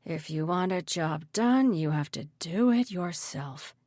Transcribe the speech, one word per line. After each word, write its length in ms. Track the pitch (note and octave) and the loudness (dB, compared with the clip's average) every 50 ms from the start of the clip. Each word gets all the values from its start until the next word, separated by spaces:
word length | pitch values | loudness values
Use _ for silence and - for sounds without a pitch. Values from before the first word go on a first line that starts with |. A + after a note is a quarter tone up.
| _ | _
If 240 | - E3 D#3+ D#3 - | -6 -8 -6 -6 -6
you 160 | D#3 D#3 D#3 | -4 -4 -2
want 260 | D#3+ F3 F3+ F3+ F#3 | 0 0 0 0 0
a 100 | F#3+ F3+ | 0 -2
job 440 | E3+ - - F3+ E3 D#3+ D#3+ D3+ D#3+ - | -2 -4 -4 -2 0 0 -2 -4 -6 -6
done, 420 | _ - A3+ A#3+ B3 C4 C4+ C4 G#3+ | _ 2 4 4 6 6 6 4 4
you 180 | D#3+ D#3 D3+ | 4 2 2
have 200 | D3+ D3+ D3 - | 2 0 -2 -2
to 140 | - - - D3 _ _ | -6 -10 -10 -12 _ _
do 320 | - E3 E3 G3 A#3+ B3 | -8 -4 0 2 4 4
it 200 | A#3+ A#3+ B3 - | 4 4 2 0
yourself. 800 | G3+ F3+ F3+ F3 F3 - - - - D3 C#3+ C#3 C3+ D3 - - - _ _ | -2 -4 -4 -4 -4 -4 -6 -6 -6 -6 -8 -8 -10 -12 -14 -16 -18 _ _